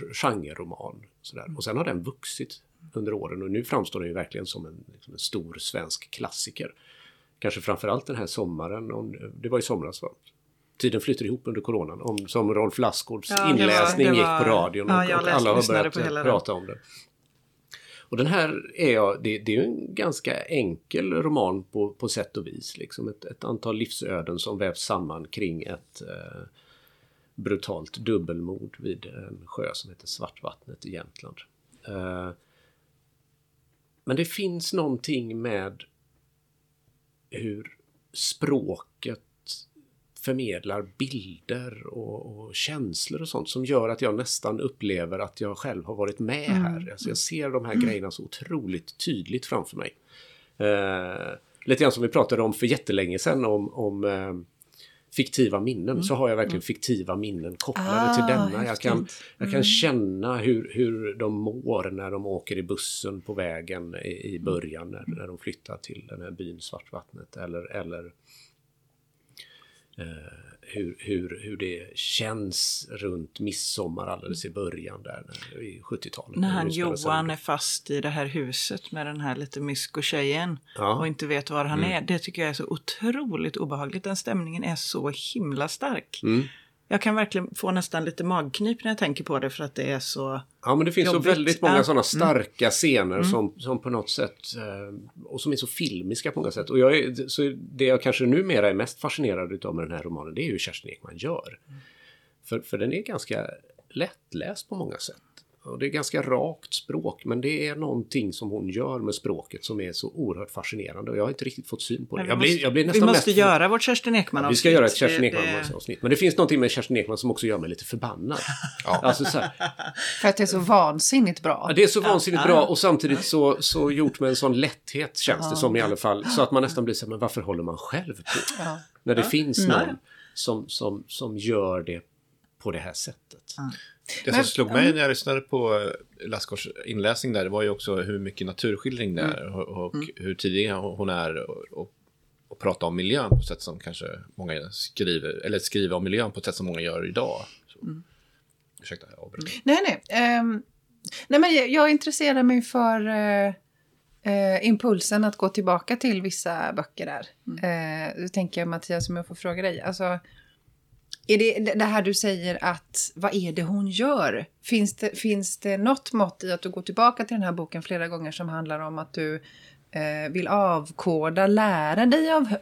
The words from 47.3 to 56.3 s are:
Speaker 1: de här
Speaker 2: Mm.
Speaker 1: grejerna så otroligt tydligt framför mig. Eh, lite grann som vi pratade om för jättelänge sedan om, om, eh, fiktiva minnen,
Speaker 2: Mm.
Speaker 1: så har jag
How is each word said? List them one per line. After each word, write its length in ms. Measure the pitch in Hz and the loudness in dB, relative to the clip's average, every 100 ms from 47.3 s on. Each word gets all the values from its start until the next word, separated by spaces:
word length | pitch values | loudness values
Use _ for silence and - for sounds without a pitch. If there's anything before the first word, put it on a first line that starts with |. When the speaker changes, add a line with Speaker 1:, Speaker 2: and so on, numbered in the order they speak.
| 160 139 | -4 -2
Speaker 1:
de 140 | 127 | -2
här 80 | 117 | 0
Speaker 2:
Mm. 120 | 113 - | 2 2
Speaker 1:
grejerna 240 | 101 95 | 0 -6
så 120 | - | -10
otroligt 720 | - - - 156 95 87 - - | -14 -14 -6 -6 -4 -6 -8 -6
tydligt 420 | 175 110 85 127 - | -4 -4 -4 -6 -4
framför 300 | 120 78 - | -4 -4 -10
mig. 180 | - - _ - - - _ - | -10 -12 _ -20 -20 -20 _ 0
Eh, 760 | 104 101 98 92 90 92 - - _ _ | 2 2 2 -2 -4 -6 -8 -10 _ _
lite 180 | - 127 | 0 4
grann 80 | 143 | 4
som 100 | 120 | 4
vi 60 | 117 | 2
pratade 340 | 151 110 113 | 4 4 4
om 100 | 110 | 2
för 140 | - 120 | 2 0
jättelänge 520 | 139 - 98 90 92 | 0 0 0 0 0
sedan 260 | 170 139 | 0 2
om, 300 | 113 104 101 | 2 0 -2
om, 300 | 131 104 101 | -4 -4 -2
eh, 300 | 101 95 95 90 85 _ _ - - _ _ | -2 -2 -4 -8 -12 _ _ -20 -20 _ _
fiktiva 480 | - 123 - 113 101 | -2 0 4 4 4
minnen, 280 | 117 110 101 | 0 -2 -2
Speaker 2:
Mm. 140 | 135 | -2
Speaker 1:
så 120 | 185 | 0
har 140 | 131 | 2
jag 80 | 127 | 2